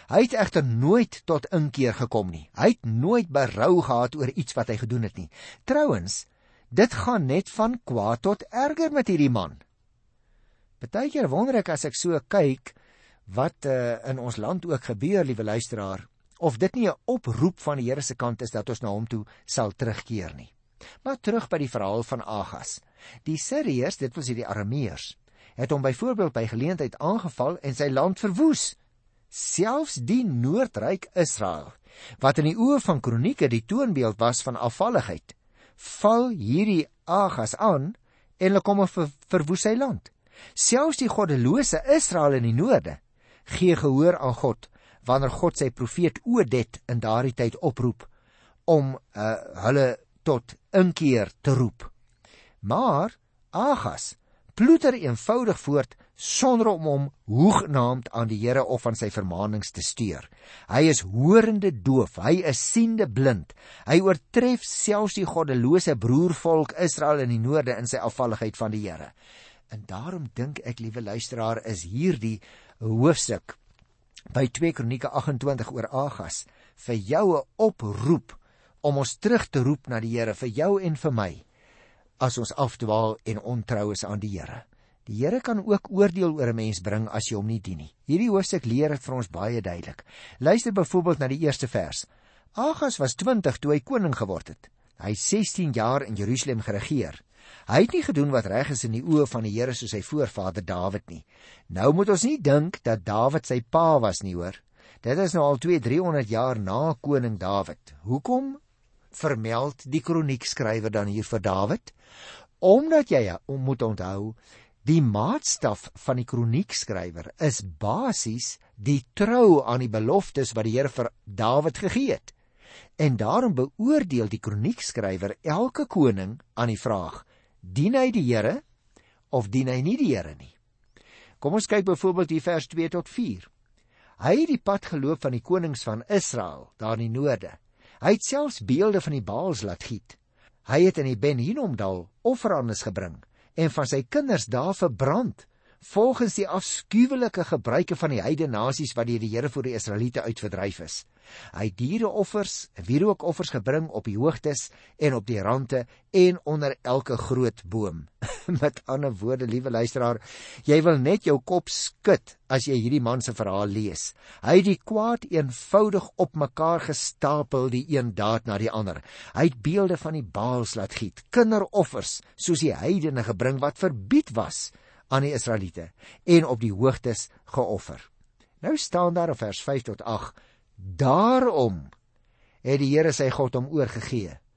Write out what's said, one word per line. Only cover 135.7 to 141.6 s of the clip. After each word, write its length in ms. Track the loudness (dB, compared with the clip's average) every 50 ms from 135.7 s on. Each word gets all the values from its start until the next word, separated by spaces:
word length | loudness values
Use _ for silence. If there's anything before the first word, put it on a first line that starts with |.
| -4 -6 -6
van 160 | -6 -8 -8 -4 -2
Israel, 600 | 0 0 0 -2 -4 -6 -6 -6 -8 -12 -16 -20 _ -8
daar 200 | -4 -4 -2 -2
in 120 | -2 -2
die 100 | -2 -2
noorde. 340 | 0 0 0 -2 -4 -8 -16 -18 _ _ _ _ _ -20 -12 -2 2
Hy 140 | 2 2
het 100 | 2 2
selfs 360 | -2 -2 -2 -2 -2 -4 -6 -4
beelde 360 | 0 2 2 4 4 2 2 0
van 120 | -2 -4
die 100 | -4 -4
Baals 360 | -4 -4 -4 -4 -4 -4 -4 -6
laat 200 | -6 -8 -8 -10
giet. 300 | -10 -10 -12 -12 -14 -20 _ _ _ _ _ _ _ _ _ _ 0
Hy 140 | 2 4 4
het 120 | 4 4 2 0
in 80 | -2
die 80 | -2 0
Ben 240 | 0 0 0 0 0
Hinnomdal 640 | -2 -2 -2